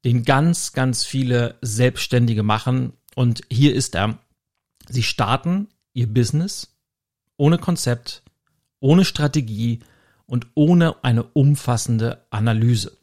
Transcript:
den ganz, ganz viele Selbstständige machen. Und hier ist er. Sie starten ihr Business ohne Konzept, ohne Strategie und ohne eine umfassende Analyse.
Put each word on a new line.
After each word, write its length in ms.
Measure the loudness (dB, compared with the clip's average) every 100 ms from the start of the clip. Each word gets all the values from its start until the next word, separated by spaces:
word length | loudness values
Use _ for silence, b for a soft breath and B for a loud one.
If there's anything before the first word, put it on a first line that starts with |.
den 200 | 0 0
ganz, 500 | 2 2 2 0 -4
ganz 320 | -2 -2 -2
viele 520 | -4 -4 0 0 -2 -6
Selbstständige 800 | -8 0 0 0 -2 0 2 0
machen. 520 | 0 0 0 -2 -4 -10 _
Und 280 | -2 0 0 -4
hier 240 | 2 4
ist 200 | 4 -2
er. 220 | -2 -2 -4 _ _ _ _ _ _ -6
Sie 140 | -4
starten 680 | -4 -2 -2 -2 -2 -4 -6 _ _
ihr 140 | -4 -2
Business 680 | 0 0 -2 -4 -8 -16 _ _ _ _ _ _ _
ohne 220 | 2 2
Konzept, 640 | 0 -4 -2 -4 -8 -18 _ _ _ _ _ _
ohne 240 | 4 4
Strategie 760 | 4 0 -2 -2 -4 -4 -4 -4 b b b b
und 220 | _ -6 -4
ohne 500 | 0 4 4 2 0
eine 200 | 0 0
umfassende 1000 | 0 2 2 2 0 -4 -2 -2 -2 -6 _
Analyse. 680 | -4 0 2 2 0 -4 _